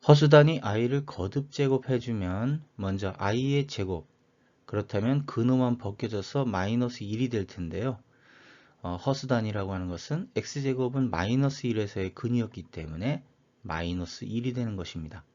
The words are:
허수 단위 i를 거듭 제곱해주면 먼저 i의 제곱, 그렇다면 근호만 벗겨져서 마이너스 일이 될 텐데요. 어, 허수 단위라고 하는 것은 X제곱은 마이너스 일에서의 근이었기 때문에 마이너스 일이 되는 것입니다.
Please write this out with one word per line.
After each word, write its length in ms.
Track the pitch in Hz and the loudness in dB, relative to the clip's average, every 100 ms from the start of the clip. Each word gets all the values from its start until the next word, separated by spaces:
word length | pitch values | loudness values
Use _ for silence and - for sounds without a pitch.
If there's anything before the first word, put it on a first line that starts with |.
| - | 8
허수 220 | 147 151 | 8 10
단위 300 | 151 147 160 | 10 8 4
i를 420 | - 104 120 139 143 | 0 0 2 0 -4
거듭 440 | - 92 143 139 | -6 -4 -2 -6
제곱해주면 1120 | - 139 135 - 127 123 113 90 95 120 151 151 - | 0 2 2 2 -2 0 -2 -2 -2 0 -2 -6 -6
먼저 400 | 98 98 98 92 | -2 -2 -2 -2
i의 480 | 98 113 135 143 139 | 0 0 2 0 0
제곱, 420 | - 95 87 - _ _ _ _ _ - | -4 -4 -4 -8 _ _ _ _ _ -6
그렇다면 600 | 104 104 104 110 139 143 | -6 -2 -2 0 0 0
근호만 540 | - 117 127 127 120 | 0 2 4 2 0
벗겨져서 680 | 104 101 117 107 95 143 131 | -4 -6 -6 -6 -4 -2 0
마이너스 580 | 98 95 117 123 120 | 0 0 0 -2 -4
일이 260 | 104 107 127 | -8 -2 -2
될 180 | 117 95 | -2 -4
텐데요. 500 | - 85 85 120 117 - _ _ - - - _ _ | -6 -6 -4 -4 -6 -12 _ _ -20 -20 -20 _ _
어, 140 | 90 87 | -8 -4
허수 280 | - 135 131 | -2 -2 0
단위라고 480 | 123 110 107 98 | 0 0 -2 -4
하는 140 | 95 90 | -4 -4
것은 420 | 87 - 151 208 - | -6 -4 -6 -4 -6
X제곱은 760 | - 147 135 127 127 135 127 | -6 -4 -2 0 0 0 0
마이너스 560 | 82 92 123 139 139 123 | 0 2 2 2 0 -2
일에서의 480 | 110 104 101 95 | 0 -2 -2 -4
근이었기 500 | - 117 120 110 - | -4 0 0 0 -4
때문에 600 | 87 - 78 80 107 170 - _ _ _ | -12 -10 -8 -4 -4 -4 -8 _ _ _
마이너스 600 | - 80 85 90 85 - 120 | -6 -4 -2 -2 -4 -8 -6
일이 280 | 110 123 | -4 -2
되는 220 | 123 117 101 | -2 -4 -4
것입니다. 480 | 87 90 78 78 - | -8 -8 -10 -12 -20